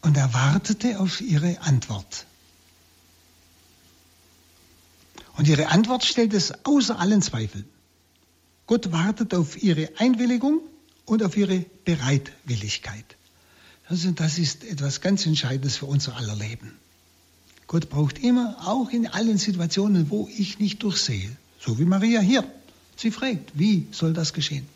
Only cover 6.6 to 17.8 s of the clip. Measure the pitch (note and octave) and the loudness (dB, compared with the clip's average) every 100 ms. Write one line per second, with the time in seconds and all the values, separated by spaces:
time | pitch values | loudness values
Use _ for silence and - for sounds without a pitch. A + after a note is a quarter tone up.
6.6 | - C#4+ A3+ A3+ F3 G#3+ - A#2 A2 G2 | 2 2 2 0 2 2 2 -2 -6 -8
7.6 | G#2 _ _ _ _ _ _ _ _ _ | -16 _ _ _ _ _ _ _ _ _
8.6 | - A#3 F#3+ E3 F3+ G#3+ A3 F3+ D#3+ - | 0 0 0 0 0 0 -2 0 -2 0
9.6 | G3+ D#3 D#3 - A#3 A#3+ B3 B3 C4+ D#4 | 0 0 -2 0 0 2 2 2 2 0
10.6 | - - _ _ - A3 G3+ G#3 G3 F#3 | -2 -20 _ _ -2 0 0 0 0 0
11.6 | E3+ - - E3 B2+ C#3 - - - A#2 | -2 -8 -2 0 2 0 0 -18 -6 -6
12.6 | G#2+ - - G2+ - - _ _ _ _ | -4 -8 -10 -14 -16 -20 _ _ _ _
13.6 | - _ - F3 F3+ E3 D#3+ D3+ D#3 - | -20 _ -6 -4 -2 0 -2 0 -2 -2
14.6 | A3+ D#3+ C#3 C#3 F3+ G3 E3 D#3 C3 C3+ | -10 -6 -4 -2 0 0 2 0 0 -2
15.6 | C3+ - C#3 C#3+ C3+ A#2+ A2 G#2 G#2+ A#2 | -4 -6 -2 -2 -2 -6 -6 -6 -8 -10
16.6 | A2 - _ _ _ _ _ _ _ _ | -16 -20 _ _ _ _ _ _ _ _
17.6 | _ E3 | _ -4